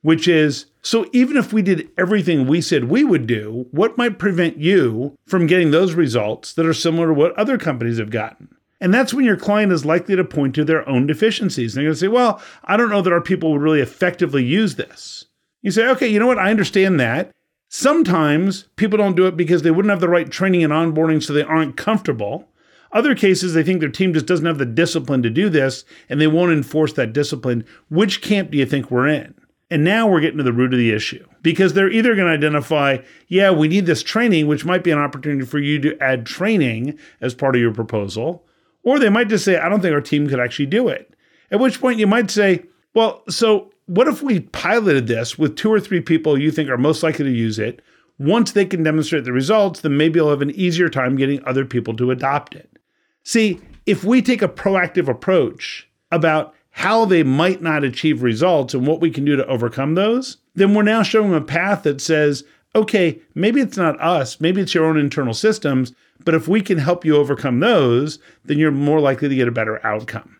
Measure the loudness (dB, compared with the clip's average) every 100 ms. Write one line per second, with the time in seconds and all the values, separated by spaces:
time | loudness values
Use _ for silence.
0 | 2 2 4 2 2 0 -12 _ -2 -2
1 | 0 2 2 0 0 0 2 0 -2 -4
2 | 0 0 0 0 2 0 0 -2 0 0
3 | 2 0 0 -4 -4 -10 -8 -2 -2 0
4 | -2 -2 -2 0 -2 0 2 4 2 -2
5 | -8 -10 _ 0 2 2 4 2 2 0
6 | 0 0 -2 -6 -8 -2 0 0 0 0
7 | 0 2 2 0 -2 -2 -2 -4 -4 -4
8 | -4 -6 -8 -12 -20 _ _ _ 0 2
9 | 2 0 0 0 0 0 2 0 0 -2
10 | 0 -2 0 -2 -2 -2 0 0 0 0
11 | 0 0 0 0 -4 -4 -6 -2 -2 0
12 | 0 2 0 -2 -10 -20 -4 0 2 0
13 | 2 0 0 -2 0 0 2 2 0 -2
14 | -2 0 -2 0 0 0 0 -2 -12 -14
15 | -20 -20 -20 _ _ _ -2 0 2 2
16 | 2 2 2 2 2 0 0 2 2 2
17 | 2 -2 -6 _ _ _ _ -2 0 2
18 | 2 2 2 2 0 -4 -12 -4 0 2
19 | 2 2 0 0 0 2 2 2 2 0
20 | 2 0 0 -4 0 2 2 2 0 0
21 | 2 0 0 -2 0 0 -2 -4 -2 -2
22 | -2 -4 -6 -8 -14 _ _ _ _ 0
23 | 0 2 2 2 0 0 0 0 -2 -2
24 | 0 0 0 -2 0 -2 -4 0 0 -2
25 | -2 -2 0 0 0 2 0 -4 -16 -20
26 | _ 0 2 4 2 0 -2 -2 -2 0
27 | -2 -2 -4 -4 -2 -4 -6 -18 _ 0
28 | 0 -2 -2 -2 0 -2 0 -2 -2 0
29 | 0 0 -4 -20 _ _ _ 0 0 2
30 | 2 2 0 0 -2 0 0 2 0 0
31 | -4 -12 -18 _ -2 2 2 2 2 2
32 | 2 2 0 0 0 -2 -2 0 0 -2
33 | -6 -20 _ 2 4 4 2 2 0 -2
34 | -2 -2 2 2 2 -2 0 -2 0 0
35 | -2 -6 -6 -4 -4 -4 -2 0 -2 -2
36 | -2 -2 -6 -6 0 2 0 -2 -8 -10
37 | -18 _ -8 -2 0 2 0 -2 -4 -4
38 | -6 -6 -8 -8 _ _ _ _ 0 2
39 | 4 2 2 0 2 0 0 0 0 -2
40 | 0 -2 0 -2 -4 -4 -2 0 0 -4
41 | -12 _ _ _ _ 0 0 2 -2 2
42 | 2 2 0 2 2 2 -2 _ _ 0
43 | 0 -2 -10 -2 2 2 -2 _ -4 0
44 | 2 0 0 -2 -2 -8 -2 0 2 2
45 | 0 -4 -4 -2 -4 -2 0 0 0 -4
46 | 0 0 2 0 0 -2 -2 0 0 0
47 | -2 -2 -2 0 -2 -2 -6 -8 _ _
48 | _ _ 0 2 2 0 0 0 0 0
49 | 0 -4 -2 -2 2 2 2 -2 -2 2
50 | 2 2 2 2 -2 -2 -2 0 0 0
51 | -2 0 0 -2 -2 -4 -2 -4 -6 -4
52 | -2 0 -2 -4 -6 -20 -20 _ _ _
53 | _ _ -4 0 0 -2 -10 -10 -4 -2
54 | 2 2 2 0 -2 -2 -2 0 0 -2
55 | -2 -2 0 2 0 -4 -14 -14 -18 _
56 | _ 0 2 0 -2 _ _ -6 0 2
57 | 4 2 2 2 0 -2 -2 -2 -2 -2
58 | -2 0 -2 0 2 2 0 -2 -2 0
59 | 0 0 0 0 0 -2 -2 -4 -2 0
60 | 0 -2 -4 -16 _ 0 2 4 2 2
61 | 2 2 2 0 0 -2 0 0 -2 -4
62 | -2 0 0 -2 -10 _ _ -2 0 2
63 | 0 -2 _ -2 0 2 0 -2 -2 0
64 | 0 0 -2 -2 -2 0 0 0 2 2
65 | 0 -2 -4 0 0 0 -2 -2 -2 -8
66 | _ _ 0 0 2 0 0 -2 0 -2
67 | 2 2 2 -2 -2 0 2 2 4 2
68 | 0 -8 -20 _ -6 0 0 0 0 2
69 | 2 0 -2 0 0 -2 -4 -4 -4 -4
70 | -6 -14 -14 _